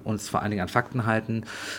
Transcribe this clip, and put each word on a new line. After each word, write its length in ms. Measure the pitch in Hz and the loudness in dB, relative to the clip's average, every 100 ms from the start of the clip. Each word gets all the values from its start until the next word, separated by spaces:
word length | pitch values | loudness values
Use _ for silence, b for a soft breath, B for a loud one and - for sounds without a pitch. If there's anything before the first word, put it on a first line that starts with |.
| - | 0
uns 240 | 107 - | -2 0
vor 120 | - | 0
allen 100 | 104 | 2
Dingen 100 | 101 | 0
an 80 | 90 | 2
Fakten 360 | 120 - 127 113 | 2 2 0 2
halten 380 | 110 113 113 - B B | 2 2 -2 -4 B B